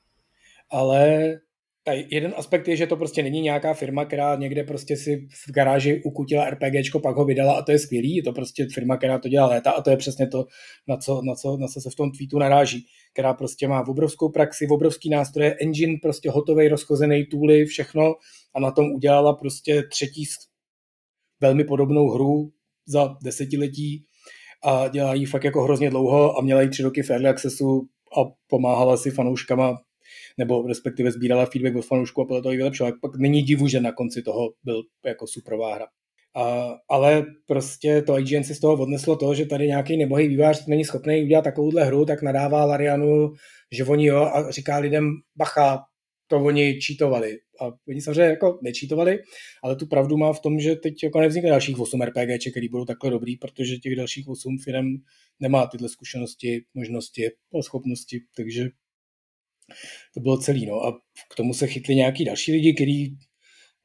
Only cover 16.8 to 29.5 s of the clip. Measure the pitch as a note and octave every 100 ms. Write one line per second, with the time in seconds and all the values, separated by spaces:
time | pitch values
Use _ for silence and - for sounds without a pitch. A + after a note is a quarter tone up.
16.8 | - C#3+ D3+ D3 C#3+ D3 D3 D3+ D3+ -
17.8 | D3 D#3 D#3 D#3+ _ - _ C3+ C3+ C3+
18.8 | D3 C#3+ C#3+ C#3+ D3 C#3+ C#3 C#3 - D3
19.8 | C#3+ - C#3 D3 D3 - - _ _ _
20.8 | _ _ _ _ _ _ C3+ C3+ C#3+ C#3
21.8 | C#3 D3 C#3+ A#2 C#3 D3+ D3+ - _ _
22.8 | - C#3+ C#3 C#3 C3 - C3+ C#3+ C#3+ C#3+
23.8 | D3 D3 - _ - - - - C#3+ C3
24.8 | C3 C#3 C#3 C3+ C#3 C#3 C#3+ C#3+ C3 C#3
25.8 | C#3+ C3 C3 C#3 D3 - C3+ C3+ C3+ C3+
26.8 | C3+ C3+ C#3 B2 C3+ C3 C#3 - C#3 C3+
27.8 | C3 _ _ - C3+ - _ C3+ B2+ A#2+
28.8 | B2+ B2 C#3+ C3 B2 B2+ -